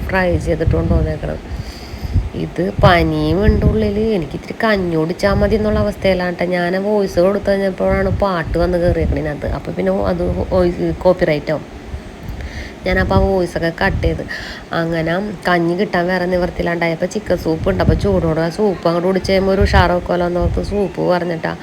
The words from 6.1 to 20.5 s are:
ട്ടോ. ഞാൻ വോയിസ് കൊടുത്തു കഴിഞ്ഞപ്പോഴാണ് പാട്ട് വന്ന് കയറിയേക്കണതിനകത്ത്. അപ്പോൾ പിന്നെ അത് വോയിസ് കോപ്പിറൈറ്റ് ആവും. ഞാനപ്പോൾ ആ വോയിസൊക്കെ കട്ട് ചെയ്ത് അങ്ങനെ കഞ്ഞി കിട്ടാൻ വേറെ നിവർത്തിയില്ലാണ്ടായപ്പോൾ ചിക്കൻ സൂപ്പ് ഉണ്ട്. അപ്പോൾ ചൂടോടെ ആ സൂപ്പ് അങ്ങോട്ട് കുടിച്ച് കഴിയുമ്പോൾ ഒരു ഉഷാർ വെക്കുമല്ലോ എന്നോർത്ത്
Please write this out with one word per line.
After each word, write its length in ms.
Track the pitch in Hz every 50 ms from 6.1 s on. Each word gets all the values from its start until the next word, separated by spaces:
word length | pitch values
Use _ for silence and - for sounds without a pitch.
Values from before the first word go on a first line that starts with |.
| 185 180 180 180 175 170
ട്ടോ. 60 | 180 175 180
ഞാൻ 180 | 175 175 175 185 190 196 208
വോയിസ് 300 | 214 208 196 180 - 175 175
കൊടുത്തു 240 | 190 202 202 196 202 202
കഴിഞ്ഞപ്പോഴാണ് 600 | 196 196 190 185 - 190 190 190 196 190 190 190 - 202
പാട്ട് 320 | 196 185 170 156 - - 165 170
വന്ന് 140 | 175 180 175 170
കയറിയേക്കണതിനകത്ത്. 720 | 175 165 165 156 147 139 143 151 151 147 143 - 135 -
അപ്പോൾ 160 | 147 - - 170 180
പിന്നെ 160 | 185 190 190 202 202 190
അത് 140 | 185 175 180 180 180 180 180 -
വോയിസ് 420 | 175 185 180 175 175 185 175 165 165 - -
കോപ്പിറൈറ്റ് 460 | 185 175 - 180 160 151 147 143 - 156
ആവും. 100 | 135 156 - - - - - - - - - - - - - - - - - - - - - - - -
ഞാനപ്പോൾ 300 | 185 185 190 185 185 196
ആ 60 | 196 190 196
വോയിസൊക്കെ 420 | 190 185 180 170 - 160 165 165 165 -
കട്ട് 240 | 190 196 - - -
ചെയ്ത് 180 | 165 160 160 - - - - - - - - - - - 165
അങ്ങനെ 360 | 165 165 170 165 160 165 170 185 208 208 202 156 -
കഞ്ഞി 280 | 196 180 170 170 165 175 180
കിട്ടാൻ 260 | 208 208 - 175 175 180
വേറെ 160 | 185 180 175 180 185
നിവർത്തിയില്ലാണ്ടായപ്പോൾ 760 | 180 180 180 - - 175 170 170 170 170 170 160 160 180 185 -
ചിക്കൻ 240 | 214 - - 185 165 -
സൂപ്പ് 220 | 165 160 160 - 185
ഉണ്ട്. 100 | 185 180 165
അപ്പോൾ 120 | 160 160 165 190
ചൂടോടെ 400 | 202 196 180 160 165 156 160 165
ആ 60 | 170 165
സൂപ്പ് 280 | - 214 202 175 160 - 170
അങ്ങോട്ട് 200 | 165 175 170 185
കുടിച്ച് 220 | 190 185 180 - 190
കഴിയുമ്പോൾ 220 | 190 190 190 190
ഒരു 80 | 190 202
ഉഷാർ 240 | 196 202 196 180 170 175
വെക്കുമല്ലോ 300 | 180 175 - 180 180 175 175
എന്നോർത്ത് 320 | 175 175 170 170